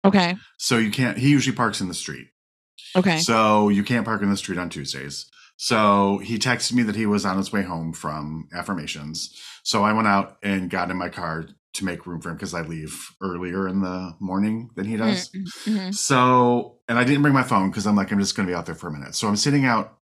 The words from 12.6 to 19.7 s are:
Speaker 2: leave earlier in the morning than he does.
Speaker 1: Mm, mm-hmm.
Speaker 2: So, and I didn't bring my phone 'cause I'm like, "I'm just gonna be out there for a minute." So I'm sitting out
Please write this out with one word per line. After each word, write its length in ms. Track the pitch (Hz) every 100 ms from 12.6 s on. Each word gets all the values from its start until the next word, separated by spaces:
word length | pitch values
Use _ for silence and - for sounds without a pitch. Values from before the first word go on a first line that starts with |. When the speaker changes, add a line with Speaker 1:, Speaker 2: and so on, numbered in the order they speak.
Speaker 2:
leave 360 | 80 82 78 - - _
earlier 460 | 95 87 90 92 95
in 140 | 95
the 340 | 95 92 90 80
morning 480 | 98 95 104 113 117 -
than 100 | 104
he 100 | 110
does. 340 | 110 180 -
Speaker 1:
Mm, 140 | 185 180 - -
mm-hmm. 260 | 214 185
Speaker 2:
So, 840 | 202 - 135 127 127 123 120 - _ -
and 100 | 120
I 60 |
didn't 180 | 123 143
bring 120 | 147
my 100 | 135
phone 260 | 123 107 95
'cause 140 | 113 104
I'm 100 | 101
like, 140 | 95
"I'm 60 | 101
just 160 | 98 -
gonna 120 | 92
be 60 |
out 120 | 87 85
there 100 | 80
for 120 | 85
a 40 |
minute." 200 | 73 69 -
So 120 | 107
I'm 80 | 104
sitting 300 | 147 143
out 320 | 131